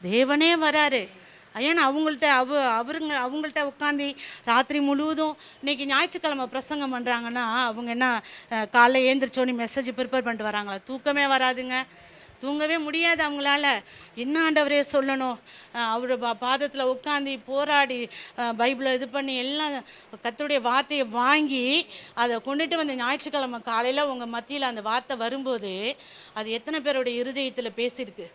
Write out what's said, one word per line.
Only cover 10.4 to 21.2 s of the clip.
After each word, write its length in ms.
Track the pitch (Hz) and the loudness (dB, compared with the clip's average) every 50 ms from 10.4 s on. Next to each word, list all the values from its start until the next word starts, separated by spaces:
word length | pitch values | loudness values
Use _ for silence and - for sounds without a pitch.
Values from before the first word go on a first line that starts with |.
| 214 214 | -4 -2
வராங்களா? 340 | 208 208 208 202 196 196 - | -2 -2 -4 -4 -8 -10 -8
தூக்கமே 400 | - 254 269 - 294 285 285 285 | -10 -10 -4 -2 0 2 2 4
வராதுங்க. 500 | 277 269 262 254 254 254 247 254 254 254 254 262 - - - - - - - - - - - | 4 4 4 4 2 0 0 -4 -4 -4 -4 -4 -6 -10 -20 -20 -20 -20 -20 -20 -20 -18 -10
தூங்கவே 380 | - 269 285 302 302 302 320 330 | -6 -4 -2 0 0 0 0 0
முடியாது 440 | 302 294 302 330 339 339 339 311 320 | -2 -2 -2 2 2 2 2 2 0
அவங்களால. 440 | 294 294 285 277 285 277 285 294 285 262 208 196 - - - - - - | -2 -2 -2 2 2 2 4 4 2 2 0 -2 -10 -20 -20 -20 -18 -12
என்ன 260 | - 240 262 294 320 | -8 -6 -2 0 2
ஆண்டவரே 400 | 330 320 311 302 302 277 285 285 285 277 | 2 4 4 4 4 4 4 2 2 2
சொல்லணும்? 500 | - 285 269 269 269 269 262 254 247 - _ - - - - - - | 2 2 2 2 0 0 -2 -4 -4 -6 _ -20 -20 -20 -20 -12 -6
அஹ், 140 | 240 233 226 | -4 -2 -2
அவரு 300 | 220 226 247 254 262 240 | -2 -2 0 -2 -2 -2
பா-, 180 | 226 240 233 220 | 0 -2 -4 -2
பாதத்துல 460 | 247 247 262 269 285 285 - 269 269 254 | 0 0 0 0 0 -4 -2 -2 0 0
உட்காந்து 500 | 254 254 - 302 294 285 277 269 269 247 208 | 0 -2 -2 -2 -2 0 0 -2 -6 -8 -8
போராடி, 560 | - 262 277 285 294 302 285 277 254 262 247 240 220 - - - - - - | -4 -2 -2 0 4 4 4 4 2 0 -6 -6 -8 -10 -14 -18 -16 -8 -6
அஹ், 160 | 247 233 226 214 | -4 -4 0 0
பைபிளை 340 | 233 247 269 240 269 262 262 | 2 0 0 0 -2 -2 0
இது 160 | 254 262 247 | -2 -2 -4
பண்ணி 280 | 220 277 277 269 262 | -4 -4 -4 -2 -4
எல்லாம் 400 | 254 247 262 285 302 311 302 285 262 226 - - - - - - 214 - | -4 -4 -4 -4 -2 -4 -4 -4 -6 -8 -12 -20 -20 -20 -20 -20 -8 -6
கர்த்தருடைய 380 | 233 240 - 294 294 294 277 | -6 -6 -4 -2 0 0 0
வார்த்தையை 460 | 226 240 240 269 277 - 294 285 269 226 | 2 2 2 2 2 0 -2 -2 -2 -2
வாங்கி, 560 | 214 233 | 0 0